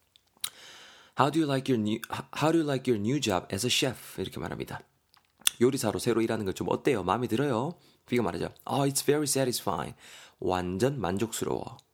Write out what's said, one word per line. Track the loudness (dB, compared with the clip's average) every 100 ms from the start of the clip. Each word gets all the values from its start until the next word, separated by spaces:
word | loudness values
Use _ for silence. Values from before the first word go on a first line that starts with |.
| _ _ _ _ -14 -14 -20 -20 -20 -20 -8 0
"How | 2
do | 2
you | 2
like | 0 2
your | 2
new, | 2 -2 -4
how | -10 -8 0 2
do | 4
you |
like | 2 0 2
your | 0
new | 2 0
job | 2 0 0
as | -2 0
a |
chef?" | 2 0 -2 -10 -8
이렇게 | -8 -6
말합니다. | -8 -8 -8 -10 -14 _ _ _ _ _ -2 2
"요리사로 | 2 2 0 0
새로 | 0 2
일하는 | 0 0 -4
거 |
좀 | -4 -2
어때요? | 0 2 0
마음에 | 0 0 0
들어요?" | 0 0 0 -2 -8 _ _ -2
B가 | 0
말하죠. | 0 -2 -6 -8 -4
"Oh, | 0 2
it's | 2
very | 2 2
satisfying." | 2 2 0 0 -2 -2 -4 -10 -20 -20 -20 _
완전 | 0 0 0 2 2 2
만족스러워. | 0 0 -2 -2 -2 -2 -4 -14 _